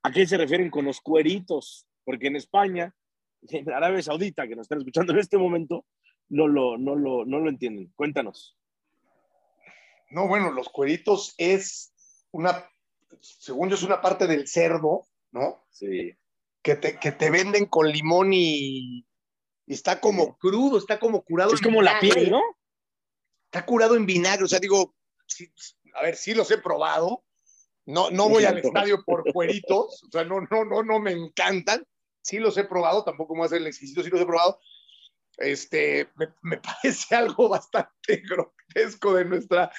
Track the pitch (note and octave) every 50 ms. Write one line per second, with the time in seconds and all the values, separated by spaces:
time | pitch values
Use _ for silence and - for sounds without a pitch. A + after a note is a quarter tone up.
0 | - C3 C3 F3 F#3+ E3+ F#3+ F3+ E3 C3+ D#3 F3+ F#3 E3+ - D3 C#3 C#3 C3 -
1 | _ - D#3 D#3+ D3+ D3+ F3+ G3+ F#3 - F3 C#3+ - - - - _ _ _ _
2 | _ - B2+ A#2 A#2+ C#3 C#3 D3 C3 _ - G3 G3+ G3 F3+ F3 E3+ F3+ _ _
3 | _ _ _ _ _ _ _ _ _ - - D#3 C#3 D#3 C3 C3+ D#3 F3 F#3+ F#3+
4 | E3+ D#3 D3 D#3+ G3 G3+ D3+ - C#3 A2+ A2+ A2+ A2 _ D3 D3+ C3+ B2+ - D#3+
5 | F3+ F3 - G3 G3+ - - G3 F#3 F3+ F3 E3+ E3 C3+ E3+ E3+ - _ _ _
6 | _ _ _ _ _ _ C#3 C#3+ D#3 D3+ D3 C#3+ C3 B2 A#2 A#2 C3 C#3 C#3+ D3
7 | C#3+ C3+ C3 B2 A2+ B2 C3+ D3 D#3+ D#3+ C#3 B2 B2+ A#2+ A2 G2+ F#2 F2 _ _
8 | C#3+ D3+ C#3+ D3 B2+ G2+ F#2 - - - _ _ _ _ _ _ _ _ _ _
9 | _ _ _ _ _ _ _ _ _ _ _ _ _ - - _ _ _ _ _
10 | _ _ C3 E3 G3 F#3+ F#3+ G#3 G3 E3+ C#3 B2+ B2+ - _ - C#3 C#3 D#3 E3+
11 | - - G3+ F#3+ - - - - E3+ F3 F#3+ G3 F#3+ - - - - _ _ _
12 | _ _ _ _ _ _ - E3 D#3+ F3+ F3 - - - _ _ _ _ _ _
13 | _ _ _ _ _ - - _ - - C3 C3 E3+ F#3+ G3 F#3 F3 F#3 G3 F3+
14 | - F#3 F#3 F3+ F#3 F3 D#3+ C#3+ C#3 - - E3+ E3 - C3+ D#3 D#3 D3+ E3 G3
15 | - _ _ _ _ _ _ A#2+ C3 D#3+ - _ _ _ _ - - G2+ F#2+ F2+
16 | E2+ F2 - _ _ _ _ _ _ _ _ _ _ - D3 C#3+ - D#3 D3+ -
17 | - D3+ C#3+ - D#3 D#3 D3+ F3 F#3+ G3 G3+ G#3 G3+ G3 - E3 D#3 D#3 D3+ D#3
18 | D3+ D#3 E3+ F3+ F#3+ F#3+ F#3+ F#3 F3 E3 D3+ D3 C#3 C3+ C3+ C3 B2+ B2 B2 B2
19 | A#2+ _ _ _ _ _ _ _ _ _ _ _ _ _ C#3 C3+ - - F#3 F3+
20 | - - G3+ G3 E3 D3+ - _ - F#3 G3 A3 C4 C#4 C4+ G3+ F#3 - G#3+ G#3
21 | A#3 A#3 A3+ F#3 - _ E3 E3 F#3 G#3 A3+ A3 - A3+ A3+ A3 G3+ F3 C#3+ B2+
22 | F#3 G3+ G#3+ E3+ - F3+ F#3+ C4 G#4 A#4 - _ _ _ _ _ _ _ _ _
23 | _ _ _ _ _ _ _ _ _ _ - F3 E3+ - A#3+ A3+ A3 A3+ A#3+ A#3
24 | G#3+ F#3 F#3 F3 F3 F#3 G3 G3+ G3 F3+ F#3 F3+ F3+ G3+ G3 G3 F#3 - _ _
25 | _ _ _ _ _ _ - - F3 F3 _ _ - - _ _ _ _ _ C3
26 | C#3+ E3 - - - F#3+ A3 A3+ F#3+ - G#3 A3 - F3 D#3 D3 D3+ D#3+ D#3 D#3
27 | E3 F3+ A#3 - _ _ _ _ _ _ _ _ _ _ _ _ _ - C#3 E3+
28 | F#3+ E3+ F3+ F#3 G3+ G#3+ G#3+ A3+ G#3+ G3 F3+ - - B2+ - G3 G3+ G#3 G3+ F#3+
29 | - - F3 E3+ D#3+ D#3 - - - - G3+ G3+ F3+ - F#3+ G3+ - A4 - -
30 | _ - - E3 E3 E3 F#3 G3 F#3 - G#3 A3 A3+ G#3+ - G#3 A3+ A3 A3 A3
31 | G#3 G#3 F3+ E3+ E3+ D#3+ _ - F3+ F#3 G3 F#3 E3+ - G#3+ C#4 D#4+ _ _ _
32 | _ _ _ _ _ - - G#3 A3+ G#3+ - G3 G3+ G3 - F#3 F3 D#3+ F3 G#3
33 | G#3 F#3 D#3 C#3+ D#3+ D3+ E3 D#3+ E3 E3 D#3+ F3 E3+ D#3 C#3 - C#3 C3+ C#3 E3+
34 | D#3+ E3+ E3+ F3 F3+ F3 E3+ E3 E3+ F#3 G3 _ _ _ - - _ _ _ _
35 | _ _ _ _ _ _ _ - C3+ C#3 C#3+ - - - - D#3 D3 D3 C#3+ C#3+
36 | C#3+ - _ - D#3+ D#3+ _ _ _ E3+ E3+ - - - - - - C#4 C4 -
37 | - - A#3+ A#3+ A#3+ A3+ - - B3+ G#3+ G3+ - - _ - G#3+ - - _ _
38 | - - G#3+ - - F#3+ F3+ - - - _ _ _ _ - - A3+ A3+ G#3 -
39 | - G3+ F#3+ F#3 F3+ F3 F#3 F3+ - - F3+ F3 F3+ - -